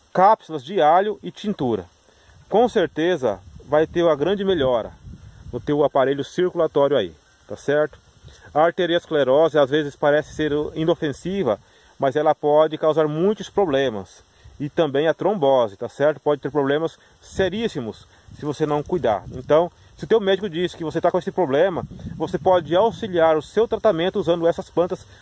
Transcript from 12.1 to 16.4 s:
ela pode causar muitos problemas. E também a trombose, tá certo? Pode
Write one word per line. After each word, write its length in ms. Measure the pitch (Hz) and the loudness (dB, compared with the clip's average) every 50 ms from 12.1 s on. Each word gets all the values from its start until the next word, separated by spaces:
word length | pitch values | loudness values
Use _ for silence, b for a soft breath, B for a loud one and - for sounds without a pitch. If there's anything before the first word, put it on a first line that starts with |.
| 131 | 0
ela 200 | 151 151 160 147 | 2 2 2 0
pode 440 | - - 147 147 151 156 160 156 151 | 0 2 2 4 4 4 2 0 0
causar 300 | - 156 151 160 156 151 | 0 0 2 2 0 0
muitos 420 | 151 156 175 202 220 - 190 - | 0 0 0 0 -2 -4 -8 -6
problemas. 720 | - 208 202 170 135 135 139 131 110 101 92 - - - _ b b b b b b - | -2 -2 0 0 0 0 0 -2 -4 -6 -8 -12 -16 -20 _ b b b b b b -12
E 80 | 139 147 | -12 -4
também 400 | - - 165 147 131 147 156 165 | -2 0 0 0 0 0 0 0
a 60 | 151 | 0
trombose, 640 | - - 180 214 196 143 135 135 127 117 107 98 | 0 -2 -2 0 2 2 4 4 4 2 0 -2
tá 120 | - 120 113 | -8 -12 -10
certo? 320 | - - 139 151 156 139 | -4 0 0 0 0 0
Pode 200 | - 151 147 139 | -2 -2 -2 -2